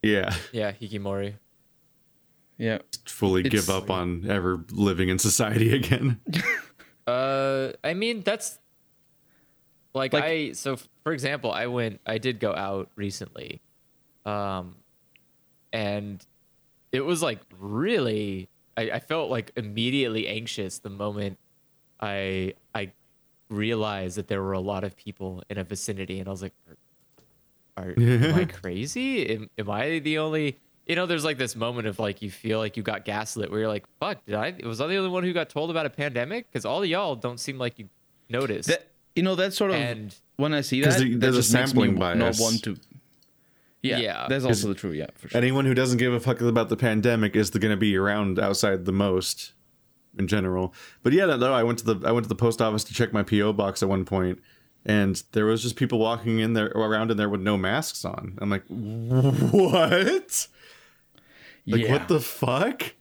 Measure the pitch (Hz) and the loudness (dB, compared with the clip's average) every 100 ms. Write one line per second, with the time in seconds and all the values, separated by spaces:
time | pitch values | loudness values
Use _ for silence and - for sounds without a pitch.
0 | 110 104 95 90 - 117 104 98 110 104 | 2 2 0 -4 -6 -4 -4 -6 -10 -8
1 | 98 98 101 104 _ _ _ _ _ _ | -6 -4 -6 -8 _ _ _ _ _ _
2 | _ _ _ _ _ - 113 107 - - | _ _ _ _ _ -6 -4 -4 -8 -16
3 | - - 101 92 92 104 85 95 101 92 | -14 -2 2 2 2 2 2 -2 0 -2
4 | 90 85 101 101 90 90 82 - 101 87 | -2 -4 -2 0 0 -2 -6 0 2 2
5 | 92 92 107 - 110 110 110 135 127 127 | 2 2 2 2 0 2 4 2 2 0
6 | 135 120 - 156 - 960 - _ - _ | 0 -2 -2 -2 -2 -4 -6 _ -20 _
7 | - 123 135 135 135 135 135 - 151 180 | -4 -2 0 0 0 -2 -4 -4 -6 -2
8 | 226 226 190 220 - - _ _ _ _ | -4 -2 -2 -2 -6 -12 _ _ _ _
9 | _ _ _ _ _ _ _ _ _ 135 | _ _ _ _ _ _ _ _ _ -4
10 | 135 151 156 165 147 - 139 127 - _ | 0 2 2 -2 -4 -6 -6 -6 -8 _
11 | 156 156 135 143 113 82 120 123 113 101 | -4 -2 -2 -2 -2 -2 -2 -2 -2 -4
12 | - 113 123 113 107 85 98 98 90 - | -6 -2 -2 -2 -2 -2 -4 -4 -8 -8
13 | 101 98 104 - - - _ _ _ _ | -8 -8 -14 -14 -14 -16 _ _ _ _
14 | _ _ 104 104 101 95 90 - _ _ | _ _ -6 -4 -4 -4 -8 -16 _ _
15 | _ _ _ _ _ _ _ 113 104 104 | _ _ _ _ _ _ _ -4 -2 -4
16 | 101 95 - _ _ _ _ _ _ 127 | -6 -14 -18 _ _ _ _ _ _ -2
17 | 143 170 156 104 _ 92 98 107 180 226 | 0 0 0 -4 _ -14 -6 -2 0 0
18 | 123 107 104 95 92 _ _ - 110 113 | 0 -2 -4 -6 -10 _ _ -6 -4 -4
19 | - 160 151 123 107 - 107 107 117 139 | -4 -4 -2 -4 -4 -10 -8 -2 0 0
20 | 127 110 92 107 113 - 95 - 107 98 | 0 -2 -4 -6 -8 -6 -8 -8 -12 -6
21 | 104 104 101 95 _ _ _ _ _ _ | -6 -4 -6 -8 _ _ _ _ _ _
22 | 107 101 95 95 92 - _ 113 98 _ | -6 -4 -4 -2 -4 -8 _ -10 -10 _
23 | _ _ _ _ _ 104 107 113 107 101 | _ _ _ _ _ -4 -2 0 -2 -4
24 | 92 90 98 98 95 95 95 95 98 - | -6 -8 -4 -4 -2 -2 -2 -4 -6 -10
25 | - - 95 92 - 101 87 98 - 98 | -16 -10 -10 -10 -10 -8 -8 -8 -8 -8
26 | 95 95 92 95 95 _ _ 78 _ _ | -8 -8 -8 -8 -10 _ _ -20 _ _
27 | _ _ _ _ _ _ _ - 92 104 | _ _ _ _ _ _ _ -12 -2 4
28 | 120 120 151 160 180 - 92 90 139 247 | 6 6 4 4 2 -4 -8 -6 -6 -4
29 | 262 254 127 110 107 - 104 101 139 165 | -2 -2 -2 -4 -6 -8 -6 -2 -2 -2
30 | 151 156 156 156 147 131 _ _ - 165 | -2 -2 -2 -2 -2 -6 _ _ -4 -2
31 | 180 165 151 135 123 113 117 120 110 95 | 0 0 0 -2 -4 -2 -4 -2 -4 -2
32 | 107 98 104 - 110 110 107 113 104 101 | -4 -4 -10 -8 -4 -2 -2 -4 -4 -6
33 | - 104 110 117 98 107 110 104 - _ | -4 -6 -6 -6 -4 -2 -2 -4 -8 _
34 | 180 196 - 107 131 185 117 113 151 196 | -6 -6 -6 -4 -4 -6 -10 -4 -2 -2
35 | 190 180 180 170 156 147 165 165 151 - | -2 -2 0 -2 -2 -4 -2 -2 -4 -4
36 | 143 123 127 226 233 123 104 151 196 170 | -4 -2 -4 -6 -6 -6 -2 -2 0 0
37 | 190 123 123 123 - 135 123 - 98 _ | -2 -4 -6 -6 -8 -4 -6 -6 -20 _
38 | _ _ _ 123 135 104 - 170 - _ | _ _ _ -2 -2 -2 0 0 -2 _
39 | _ - 185 180 190 190 202 170 120 113 | _ 0 2 2 0 0 0 2 -2 -4
40 | 107 - _ - 147 151 131 131 147 - | -10 -16 _ -2 0 0 0 2 4 6
41 | 131 120 131 123 110 123 135 123 98 92 | 4 4 4 4 6 4 4 4 4 4
42 | 90 87 - 107 113 113 113 95 - - | 2 2 2 2 2 2 -2 -8 -14 -20
43 | _ _ _ _ _ _ _ _ 131 - | _ _ _ _ _ _ _ _ -2 0
44 | 107 65 62 135 127 107 104 95 98 76 | 0 -2 -2 0 2 2 0 -2 -4 -4
45 | 76 - - 120 123 135 135 127 131 123 | -6 -12 -2 2 4 4 4 4 4 4
46 | 127 120 131 120 120 117 110 107 123 110 | 4 2 0 2 4 4 2 2 2 4
47 | 113 117 104 107 101 107 107 104 104 95 | 4 4 2 2 2 2 0 2 2 2
48 | 98 104 101 92 101 98 107 95 90 95 | 2 0 0 0 0 2 2 0 0 2
49 | 101 92 92 - - _ _ _ _ _ | 2 2 0 -8 -10 _ _ _ _ _
50 | _ - 92 104 92 92 92 - - - | _ -4 0 2 2 0 -2 -6 -20 -2
51 | 123 160 190 135 127 131 117 120 110 101 | 2 4 4 4 4 4 2 2 0 0
52 | - 117 110 110 120 113 113 107 - - | 2 2 0 2 2 2 0 0 -4 -2
53 | 117 107 98 104 104 104 98 98 98 95 | 0 2 2 4 4 2 0 0 0 0
54 | 92 95 90 90 _ _ _ _ - 107 | 0 0 0 -2 _ _ _ _ 0 4
55 | 98 92 - 110 107 113 120 117 123 117 | 4 0 -2 2 2 2 0 -2 0 2
56 | 110 117 110 113 110 113 107 - 107 107 | 2 2 0 2 2 2 0 0 2 2
57 | 113 107 104 101 98 104 95 123 160 - | 2 2 2 0 2 2 2 0 -2 -6
58 | 92 - 98 95 101 98 - - 107 113 | -8 -6 -10 -6 -2 -2 -4 -10 -8 -6
59 | 113 127 135 131 127 196 185 170 160 180 | 2 4 4 4 4 6 6 6 4 4
60 | 196 370 - - - _ - - - _ | 4 0 -2 -6 -6 _ -20 -20 -20 _
61 | _ _ _ - - - - 117 113 143 | _ _ _ -20 -20 -16 0 2 4 2
62 | 147 160 - - 123 131 220 269 - - | 2 0 0 -2 0 2 0 -2 -10 -12